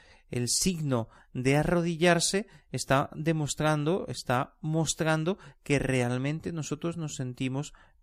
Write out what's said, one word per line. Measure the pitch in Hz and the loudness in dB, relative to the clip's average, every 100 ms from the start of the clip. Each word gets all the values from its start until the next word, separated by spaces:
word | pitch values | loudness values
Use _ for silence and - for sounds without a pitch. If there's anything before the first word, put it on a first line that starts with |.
| - - - | -20 -20 -8
El | 120 123 | -4 -2
signo | - 185 170 151 123 113 - - | 0 0 0 0 0 -2 -10 -12
de | 131 127 143 | -2 2 4
arrodillarse | 151 175 170 165 175 170 165 190 220 - - | 4 2 0 2 4 4 2 -2 -4 -14 -10
está | 131 - 135 147 | -6 0 2 0
demostrando, | 147 156 160 147 - 151 151 147 190 - | -4 -2 0 -2 0 0 2 2 -2 -4
está | - - 123 147 _ | -8 -2 -2 -2 _
mostrando | 156 156 156 - 160 156 156 202 - - | -2 0 0 0 0 0 0 -4 -8 -12
que | - 143 | 0 0
realmente | 131 131 120 123 135 156 180 | 2 2 2 0 -2 -4 -6
nosotros | 170 147 147 170 170 | -6 -6 -4 -6 -6
nos | 156 | -8
sentimos | - 127 123 131 131 147 - - _ | -6 -8 -4 -4 -4 -6 -12 -20 _